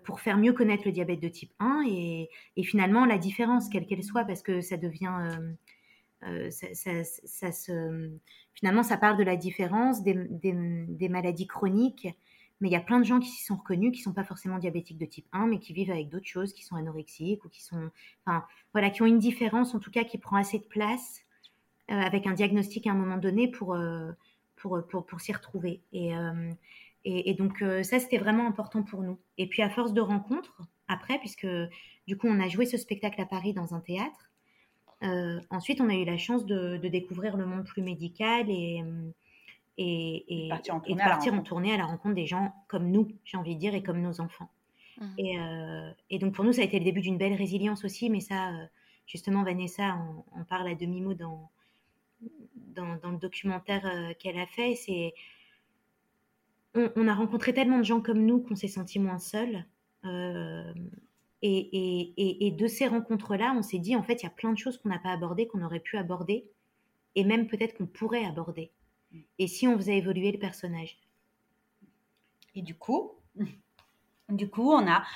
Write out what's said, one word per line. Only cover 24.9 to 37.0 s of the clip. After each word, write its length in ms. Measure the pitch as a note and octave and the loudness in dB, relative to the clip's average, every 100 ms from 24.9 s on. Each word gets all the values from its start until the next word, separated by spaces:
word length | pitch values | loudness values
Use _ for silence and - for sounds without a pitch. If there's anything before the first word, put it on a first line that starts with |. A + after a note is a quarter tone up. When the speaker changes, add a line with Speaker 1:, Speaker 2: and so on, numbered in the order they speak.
| F#3 F3 | -6 -6
Speaker 1:
pour 140 | E3+ | -8
s'y 140 | - | -8
retrouver. 480 | G3+ - F#3 F3 F3 _ | -8 -8 -6 -4 -6 _
Et, 240 | F#3+ E3+ E3 | -6 -4 -2
euh, 360 | E3+ E3 E3 E3 - - - _ | -4 -4 -6 -8 -14 -20 -20 _
et, 280 | - F3+ F#3 | -4 0 0
et 20 | |
donc, 280 | F#3+ G3 G3 | 2 2 2
euh, 220 | G3 F#3+ | 0 0
ça, 160 | F#3+ B3+ | 2 2
c'était 180 | B3 A#3 | 2 2
vraiment 280 | G#3+ A3 A#3 | 4 4 2
important 340 | G#3 G#3 G#3+ | -2 -4 -4
pour 180 | G3+ F#3+ | -4 -4
nous. 160 | F#3 F#3 _ - | -6 -8 _ -6
Et 100 | F#3 | -2
puis, 120 | - | 0
à 80 | G3+ | 0
force 220 | A3 A#3+ | 2 0
de 80 | G#3 | 2
rencontres, 600 | G3+ G3+ G3+ D4 - - F3 _ - | 2 0 0 -4 -6 -16 -20 _ -6
après, 320 | F#3+ - C#4 | -6 -2 -4
puisque, 280 | A#3+ - F#3+ F3 E3+ - - - - | -4 -8 -4 -2 -4 -8 -20 -16 -8
du 80 | G3 | 0
coup, 100 | A#3 | 2
on 100 | G3+ | 4
a 80 | F#3 | 2
joué 180 | F3+ B3 | 2 0
ce 120 | A#3+ | 0
spectacle 420 | - G#3 G#3 G3+ | -4 -4 -4 -4
à 60 | F#3 | -4
Paris 260 | F#3+ F#3+ | -2 -2
dans 200 | G3+ E3+ | -2 -4
un 80 | E3+ | -6
théâtre, 500 | E3 F3+ C4+ - _ _ _ _ _ _ _ _ | -6 -4 -4 -8 _ _ _ _ _ _ _ _
euh, 400 | G3 F3+ F3 E3+ - | -2 -2 -2 -6 -6
ensuite, 320 | - - C#4 | -6 -2 2
on 80 | A#3 | 4
a 60 | F#3+ | 4
eu 100 | F3 | 2
la 120 | E3+ | -2
chance 280 | - A#3+ G3+ | 0 0 0
de, 320 | G3 F3+ F3+ | -2 -2 -4
de 100 | F3+ | -2
découvrir 480 | F3+ | -2